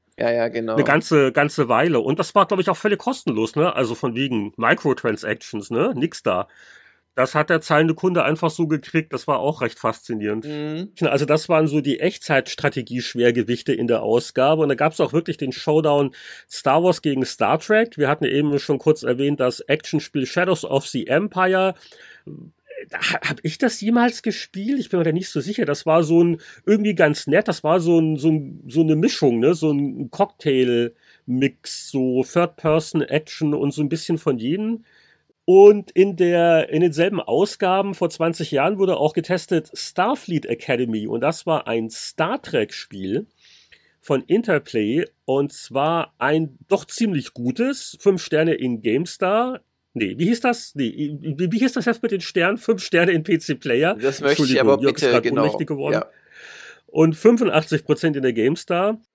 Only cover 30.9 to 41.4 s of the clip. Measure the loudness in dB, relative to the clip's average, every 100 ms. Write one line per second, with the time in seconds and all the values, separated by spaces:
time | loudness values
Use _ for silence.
30.9 | -6 _ _ -6 0 0 -2 -12 -12 -6
31.9 | -4 0 0 0 0 -2 -2 0 0 0
32.9 | -4 -2 -2 -4 -4 -2 0 -2 -2 -4
33.9 | -4 -4 -2 -2 -4 -4 -4 -4 -6 -10
34.9 | _ _ _ _ _ 6 10 10 8 2
35.9 | 2 2 4 2 4 6 4 4 2 2
36.9 | 2 0 0 0 0 0 0 0 0 -2
37.9 | -4 -4 -2 -2 -2 -2 0 0 2 0
38.9 | 2 0 0 -2 -4 0 -2 -2 -10 -8
39.9 | -2 -2 -2 -4 -4 -4 -6 -2 -2 -2
40.9 | -4 -4 -2 -2 -4